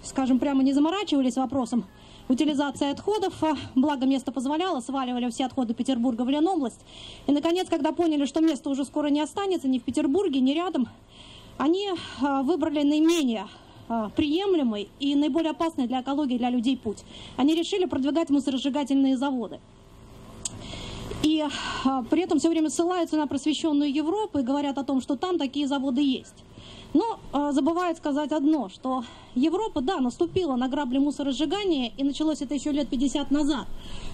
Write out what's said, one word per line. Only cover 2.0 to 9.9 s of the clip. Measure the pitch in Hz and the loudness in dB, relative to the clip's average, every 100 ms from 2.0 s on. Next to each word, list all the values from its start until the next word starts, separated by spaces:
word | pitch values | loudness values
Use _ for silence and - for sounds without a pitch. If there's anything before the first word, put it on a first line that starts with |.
| - - - | -20 -20 -2
утилизации | 254 302 285 285 - 285 | 2 2 2 -2 0 -2
отходов, | 285 - 415 381 - | -2 -2 0 -2 0
а, | 311 269 - | 0 0 0
благо | 262 294 277 262 | 2 2 2 2
место | 269 - | 0 -2
позволяло, | 254 254 311 370 294 | -4 -2 0 -2 -4
сваливали | 233 269 254 247 247 | -4 -4 -2 -2 -4
все | 233 | -2
отходы | 247 - 233 | -4 -2 -2
Петербурга | 233 254 254 247 226 | -2 0 0 0 0
в | 247 | 0
Ленобласть. | 294 330 370 240 - - - - - - | 2 2 2 -2 -6 -20 -20 -18 -8 0
И, | |
наконец, | 285 330 349 349 | 2 2 0 0
когда | 330 294 | 2 2
поняли, | 311 339 294 277 | 2 2 2 0
что | 330 | 4
места | 320 294 294 | 4 2 -2
уже | 269 | -2
скоро | 277 302 294 | -2 0 2
не | 285 | 2
останется | 302 - 392 339 269 | 0 -2 0 0 2
ни | 262 | 0
в | |
Петербурге, | 247 | 0